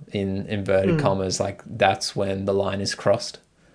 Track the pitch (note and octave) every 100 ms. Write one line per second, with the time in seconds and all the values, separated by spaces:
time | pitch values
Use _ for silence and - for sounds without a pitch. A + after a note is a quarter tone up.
0 | - G#2 G2 F#2+ - G#2 F#2+ F#2+ F#2+ D#3+
1 | G2 F#2+ F#2 F#2 G2+ G2 - A2 G2 -
2 | - - G2 G2 G2 G2 G2 G2 G2 -
3 | G#2 G2+ - - _ _ _